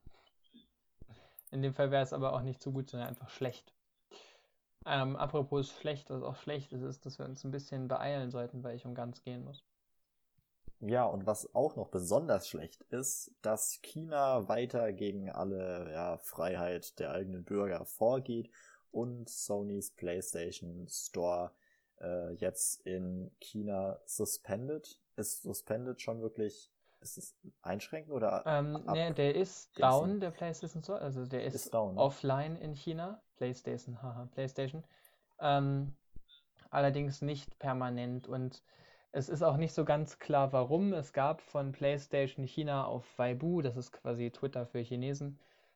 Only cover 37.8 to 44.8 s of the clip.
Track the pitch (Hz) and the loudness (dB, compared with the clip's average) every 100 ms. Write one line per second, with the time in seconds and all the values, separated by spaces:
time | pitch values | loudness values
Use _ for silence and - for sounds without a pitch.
37.8 | 127 123 123 123 - 127 127 - _ - | 0 -2 -2 -4 -4 -2 -2 -6 _ -20
38.8 | - - _ - 135 156 165 139 160 - | -20 -20 _ -4 -2 4 6 6 4 2
39.8 | 147 147 151 - - 147 139 135 123 160 | 4 4 2 -4 2 4 6 4 4 4
40.8 | 202 175 139 139 139 160 - 147 139 135 | 4 2 0 2 2 2 -2 -2 -2 0
41.8 | 139 143 - 143 135 - 131 - 151 139 | 2 2 2 2 2 0 -4 -2 0 0
42.8 | 131 123 - - 123 123 160 175 139 120 | 0 -2 -4 0 2 2 2 2 2 0
43.8 | 120 - - 120 120 - 135 131 120 127 | -6 -6 -2 0 -2 -2 -2 -2 -2 -2